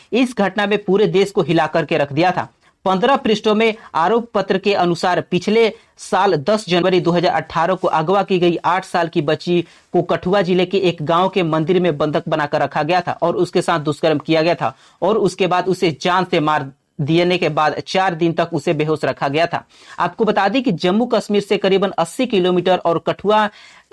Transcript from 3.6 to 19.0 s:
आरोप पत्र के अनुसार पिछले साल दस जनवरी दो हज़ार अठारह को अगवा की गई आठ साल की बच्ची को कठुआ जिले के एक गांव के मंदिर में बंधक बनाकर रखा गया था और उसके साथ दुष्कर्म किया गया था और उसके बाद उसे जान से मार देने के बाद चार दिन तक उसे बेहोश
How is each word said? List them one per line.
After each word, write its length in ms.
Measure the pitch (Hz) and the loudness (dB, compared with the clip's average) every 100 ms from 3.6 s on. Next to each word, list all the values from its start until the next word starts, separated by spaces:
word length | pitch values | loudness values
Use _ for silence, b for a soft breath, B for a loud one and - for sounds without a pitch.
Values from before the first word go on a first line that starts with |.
| 226 214 B - | 0 -2 B -2
आरोप 340 | 175 233 233 | 2 0 -2
पत्र 240 | 202 190 190 | -4 -2 -2
के 160 | 202 196 | 0 0
अनुसार 460 | 175 170 185 170 | 0 0 0 -2
पिछले 500 | - 175 202 220 220 220 B B | -2 -2 0 2 2 -2 B B
साल 360 | - 190 196 160 | -4 0 2 0
दस 260 | 139 214 165 | 0 -2 0
जनवरी 300 | 180 185 185 | 0 2 2
दो 100 | 160 | 2
हज़ार 220 | 175 170 | 2 0
अठारह 420 | 156 156 165 170 185 | -2 -4 -2 -2 0
को 120 | 180 | 0
अगवा 320 | 156 160 196 | 0 0 0
की 140 | 190 185 | 2 2
गई 180 | 175 160 156 | 2 0 0
आठ 200 | 180 - | -2 -2
साल 220 | 180 170 | -2 -2
की 140 | 175 | -2
बच्ची 380 | 147 151 175 175 165 B B | 0 -2 0 -2 -2 B B
को 80 | 180 | -2
कठुआ 380 | 170 185 180 202 | 0 -2 0 0
जिले 240 | 180 180 180 | 2 0 2
के 120 | 196 | 0
एक 220 | 185 165 | 0 -2
गांव 240 | 147 170 185 | 0 0 2
के 140 | 196 165 | 0 0
मंदिर 340 | 160 160 180 | 0 0 2
में 180 | 175 143 | 2 0
बंधक 320 | 151 165 156 | -2 -2 -2
बनाकर 320 | 156 147 147 | -4 -2 -2
रखा 220 | 143 160 | -2 -2
गया 180 | 151 180 | 0 -2
था 160 | 139 - | -2 -2
और 140 | 170 - | -2 0
उसके 240 | 170 180 | 0 0
साथ 180 | 170 170 | 0 -2
दुष्कर्म 380 | 147 147 165 151 | -2 -2 0 0
किया 220 | - 160 | 0 0
गया 140 | 165 165 | 2 0
था 180 | 123 - b b | -2 -6 b b
और 160 | 175 214 | -2 0
उसके 280 | 190 - 185 | 0 0 0
बाद 200 | 180 185 | 0 0
उसे 280 | 175 165 135 | 0 -2 -2
जान 240 | 180 185 180 | 0 0 0
से 140 | 170 | 0
मार 300 | 151 151 139 - _ - | 0 -2 -4 -14 _ -8
देने 360 | 143 165 175 180 | 0 2 2 2
के 120 | 170 | 0
बाद 280 | 151 151 135 - | 0 0 -2 -4
चार 280 | 190 190 160 | 0 0 0
दिन 180 | 170 | -2
तक 160 | 170 165 | 0 -2
उसे 200 | 160 175 | -2 -2
बेहोश 320 | 151 151 151 | -2 0 -2